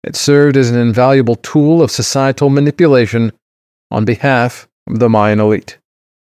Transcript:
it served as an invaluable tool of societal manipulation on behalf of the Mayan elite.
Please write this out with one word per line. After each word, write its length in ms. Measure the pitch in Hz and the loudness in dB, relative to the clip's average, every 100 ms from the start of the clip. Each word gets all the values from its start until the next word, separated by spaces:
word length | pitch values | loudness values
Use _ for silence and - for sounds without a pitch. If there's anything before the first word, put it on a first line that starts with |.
it 140 | - - | -12 -6
served 400 | - 143 143 135 | 0 2 2 2
as 140 | 123 | 0
an 80 | 120 | 0
invaluable 580 | 117 110 127 135 120 117 | 0 2 2 2 0 -4
tool 460 | - 156 147 165 | -2 0 2 2
of 80 | 139 | 0
societal 600 | - 123 139 135 131 143 | -2 -6 -2 -2 -2 0
manipulation 840 | 139 143 - 165 131 113 117 113 - _ _ _ _ _ | 0 0 0 2 4 2 -2 -4 -6 _ _ _ _ _
on 140 | - | -4
behalf 640 | 110 113 143 127 120 - - _ - | -2 -2 0 0 -2 -6 -20 _ -10
of 120 | 110 | -2
the 100 | 117 | 0
Mayan 320 | 110 104 107 | 2 2 0
elite. 380 | 107 107 - - _ _ _ _ _ | 0 -2 -6 -20 _ _ _ _ _